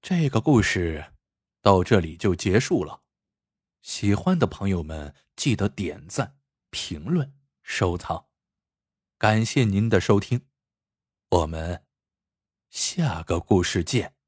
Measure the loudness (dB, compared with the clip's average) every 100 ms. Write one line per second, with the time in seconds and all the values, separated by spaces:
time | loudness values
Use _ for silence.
0 | -2 0 2 0 4 4 4 0 -4 -6
1 | -12 _ _ _ _ _ 4 4 4 2
2 | 2 -2 -2 0 2 0 2 -2 -2 -10
3 | _ _ _ _ _ _ _ _ -12 -4
4 | 0 0 0 0 0 -2 -4 -2 -4 -10
5 | -12 -16 _ -6 -2 0 0 -2 -8 -8
6 | -10 -8 -8 _ _ _ _ -12 -10 -10
7 | -2 -2 -2 _ _ _ -12 -2 -2 -2
8 | -6 -10 _ _ _ _ _ _ _ _
9 | _ _ 2 2 2 2 2 2 2 2
10 | 4 2 2 -6 _ _ _ _ _ _
11 | _ _ _ 0 0 -6 -8 -8 _ _
12 | _ _ _ _ _ _ _ -8 -6 -2
13 | -2 -2 -4 -4 2 2 2 -2 -2 -2
14 | -4 _